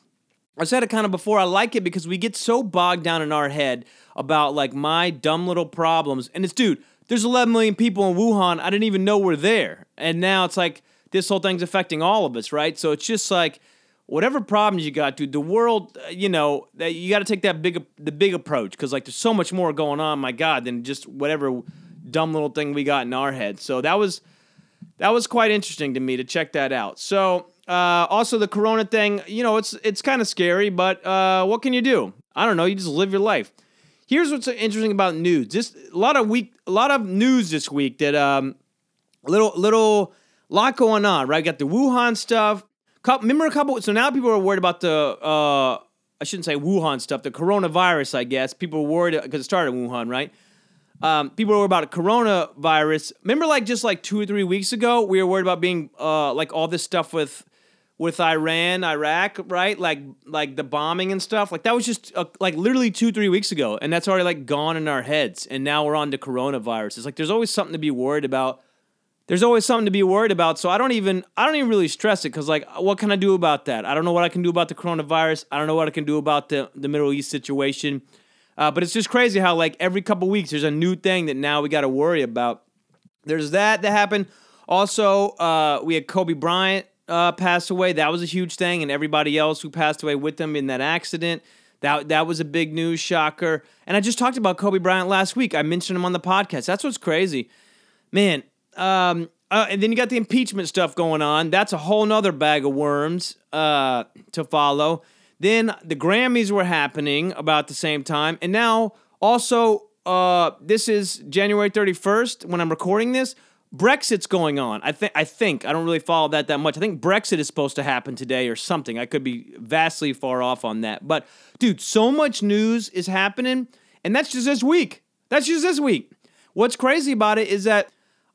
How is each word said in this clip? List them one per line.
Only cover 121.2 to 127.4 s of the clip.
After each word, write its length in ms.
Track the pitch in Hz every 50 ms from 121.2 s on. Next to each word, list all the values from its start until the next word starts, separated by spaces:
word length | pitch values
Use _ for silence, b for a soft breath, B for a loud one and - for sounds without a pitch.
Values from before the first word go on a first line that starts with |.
| - B B B B B B B
dude, 220 | 247 233 180 -
so 320 | - - - 214 220 247 277
much 300 | 302 302 285 220 - 208
news 480 | 202 208 208 214 226 226 233 208 -
is 160 | - 185 175
happening, 640 | 190 190 190 196 202 196 - 247 254 254 262 247 b b b b b b b b
and 100 | 175 214
that's 160 | 269 302 -
just 140 | - 254 240
this 180 | 277 285 226 240
week. 400 | 269 330 349 262 - - - _ _ _ _ _ -
That's 180 | 247 294 254
just 160 | 294 339 320 294
this 180 | 359 339 277
week. 320 | 294 269 196 131 - _ _ _ b b b b b b b
What's 240 | 180 226 247 -
crazy 360 | - 247 254 285 330 277 277 269
about 260 | 214 214 214 214
it 100 | 220